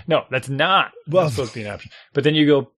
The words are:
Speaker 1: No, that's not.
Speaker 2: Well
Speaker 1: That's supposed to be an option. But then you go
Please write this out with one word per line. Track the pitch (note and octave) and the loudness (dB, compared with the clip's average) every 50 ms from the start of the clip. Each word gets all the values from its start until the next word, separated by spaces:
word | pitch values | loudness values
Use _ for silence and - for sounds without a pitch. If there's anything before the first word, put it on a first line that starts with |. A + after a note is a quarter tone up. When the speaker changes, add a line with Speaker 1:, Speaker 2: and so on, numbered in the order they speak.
| - | -4
Speaker 1:
No, | E3 D#3 - - - | -2 -2 -2 0 -2
that's | B2+ C3 - C3 | -6 -6 -6 -6
not. | C3+ C#3 D#3+ F#3 G3 F3+ A#2+ - - - - | -4 -2 0 2 2 0 0 -2 -8 -14 -8
Speaker 2:
Well | D3 D#3+ F#3 E3 | -2 0 0 0
Speaker 1:
That's | C#3+ A2+ | 0 -2
supposed | C#3 B2+ G#2+ - | -4 -6 -6 -8
to | A#2 | -12
be | G#2 | -12
an | G#2 - | -12 -12
option. | - - - - - - _ - | -14 -16 -20 -20 -20 -20 _ -4
But | C#3+ C3 | 0 0
then | D3+ D#3 | 2 2
you | D#3 D3 | 4 4
go | D3 C#3+ C#3 B2 - _ | 4 4 2 0 -4 _